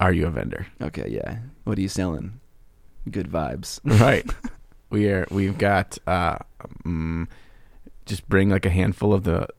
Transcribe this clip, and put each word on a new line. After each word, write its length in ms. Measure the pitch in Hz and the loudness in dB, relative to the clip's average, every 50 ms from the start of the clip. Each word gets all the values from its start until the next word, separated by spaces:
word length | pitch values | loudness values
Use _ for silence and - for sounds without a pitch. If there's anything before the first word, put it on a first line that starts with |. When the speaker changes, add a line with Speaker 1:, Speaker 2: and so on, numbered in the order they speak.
Speaker 1:
"Are 120 | 92 92 90 | 2 4 4
you 140 | 85 80 | 4 2
a 40 | 82 | 0
vendor?" 360 | 78 57 50 - 50 - - - - - - | -2 -2 -4 -4 -6 -8 -10 -12 -10 -10 -10
Speaker 2:
Okay, 260 | - - - 50 50 | -8 -6 -6 -6 -6
yeah. 280 | 53 - - - - 113 117 135 - - - | -6 -6 -6 -8 -8 -10 -12 -14 -16 -10 -6
What 140 | 110 104 95 | -4 -2 -2
are 40 | 95 | -2
you 60 | 98 | -2
selling? 520 | - 101 92 90 80 71 - 98 110 135 - - - - - - _ _ - - - - - - | -2 -2 -2 -2 -2 -4 -6 -10 -12 -14 -18 -20 -20 -20 -20 -20 _ _ -20 -20 -14 -12 -10 -6
Good 180 | - 98 90 - | -6 -6 -4 -2
vibes. 480 | - 82 78 62 62 69 - - - - - | -2 -2 -2 -2 -4 -6 -8 -10 -10 -4 2
<laughs> 160 | 143 113 104 | 4 6 8
Speaker 1:
Right. 280 | 117 135 127 92 - - - - - - - - - - - - - - | 8 8 6 4 0 -2 -6 -6 -8 -12 -12 -14 -20 -20 -20 -20 -10 -4
We 180 | - 104 104 101 | -2 0 2 2
are, 180 | 101 92 87 - | 2 0 -2 -2
we've 280 | - 98 98 95 98 - | -2 0 0 0 0 2
got, 400 | 104 101 101 95 - - - - - | 2 2 4 2 2 -2 -6 -8 -4
uh, 320 | - 90 90 85 82 - - - - - - - - - - - | -2 0 0 0 0 -2 -4 -8 -16 -20 -20 -18 -16 -14 -10 -6
mm, 420 | 82 87 80 80 82 82 82 85 - - - - - - - - - - - - - - - - | -4 -2 -2 -2 -2 -2 -4 -6 -8 -10 -18 -20 -20 -20 -20 -20 -20 -20 -20 -20 -20 -20 -16 -10
just 220 | - 101 - - - | -8 -8 -8 -2 2
bring, 200 | 101 95 98 101 | 4 4 6 6
like, 140 | 98 95 - | 4 4 2
a 60 | 95 | 2
handful 420 | 87 92 90 98 90 - - 104 104 | 2 4 2 2 0 0 2 2 4
of 120 | 98 - | 4 2
the, 240 | - 82 85 - - - | 2 0 0 0 -4 -8